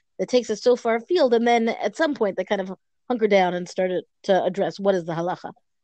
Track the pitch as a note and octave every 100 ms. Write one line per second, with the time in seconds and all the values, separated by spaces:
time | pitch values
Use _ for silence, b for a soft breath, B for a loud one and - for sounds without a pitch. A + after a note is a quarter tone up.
0 | _ - F#3 B3 A#3 G#3+ B3 A#3+ A#3 A3+
1 | A#3 F4+ C4 A#3 A#3+ A#3+ A3+ - G3+ -
2 | D#4+ C#4 G#3 F#3 F#3 G3 F#3+ F3+ _ _
3 | - B3 G#3+ G3 F3+ F3 F3+ - F#3 F3
4 | - _ - F#3 D#3 F#3 E3 E3 G3+ F#3+
5 | E3 E3 F3 E3 - - _ _